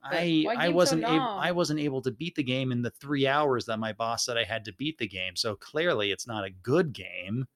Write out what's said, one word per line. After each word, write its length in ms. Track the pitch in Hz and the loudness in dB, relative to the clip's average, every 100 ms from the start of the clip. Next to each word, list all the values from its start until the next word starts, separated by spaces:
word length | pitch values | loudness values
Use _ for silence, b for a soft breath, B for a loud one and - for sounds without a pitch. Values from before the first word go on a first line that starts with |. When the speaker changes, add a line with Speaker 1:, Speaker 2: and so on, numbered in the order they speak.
Speaker 1:
but 120 | 135 160 | -4 0
Speaker 2:
I, 240 | 175 160 | 4 4
Speaker 1:
"Why 120 | 165 240 | 2 2
Speaker 2:
I 80 | 170 | 4
Speaker 1:
game 80 | 170 | 6
Speaker 2:
wasn't 280 | 175 165 | 6 4
Speaker 1:
so 40 | - | 4
Speaker 2:
ab-, 140 | - | 2
Speaker 1:
long?" 180 | 233 196 | 2 0
Speaker 2:
I 120 | 160 | 0
wasn't 260 | 175 151 151 | 2 0 0
able 220 | 147 131 | 0 0
to 100 | 131 | -2
beat 240 | 110 170 - | -4 -4 -2
the 80 | |
game 300 | 127 131 131 | 0 0 0
in 80 | 120 | 0
the 100 | 120 | -2
three 340 | - 139 143 135 | -6 -4 0 2
hours 420 | 143 147 123 101 | 4 4 2 0
that 120 | 110 | -2
my 140 | 110 | -2
boss 320 | 101 117 117 - | -2 -2 -2 -2
said 100 | 117 | -2
I 80 | |
had 220 | 104 113 107 | -2 -4 -6
to 80 | |
beat 240 | 98 147 151 | -6 -6 -4
the 100 | 107 | -6
game, 300 | 95 92 90 | -6 -6 -4
so 180 | 117 101 | -4 -4
clearly 560 | - 151 175 127 101 | -6 -2 0 2 0
it's 160 | 95 123 | -2 -6
not 160 | 110 | -6
a 60 | 98 | -6
good 420 | 92 - 156 165 | -6 0 2 2
game. 540 | 104 92 90 90 117 131 | -2 -12 -12 -6 -4 -4